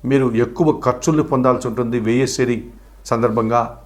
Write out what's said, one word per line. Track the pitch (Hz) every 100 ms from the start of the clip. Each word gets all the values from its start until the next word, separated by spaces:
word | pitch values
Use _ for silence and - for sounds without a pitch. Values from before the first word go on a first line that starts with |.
| 123
మీరు | 135 127 113
ఎక్కువ | 120 - 160 - 127
ఖర్చుల్ని | 123 - 151
పొందాల్సి | 147 131 127 123 127
ఉంటుంది. | 113 117 120
వ్యయ | 110 120 127
శని | - 123 113 - - - - -
సందర్భంగా | 117 117 110 110 120 117 -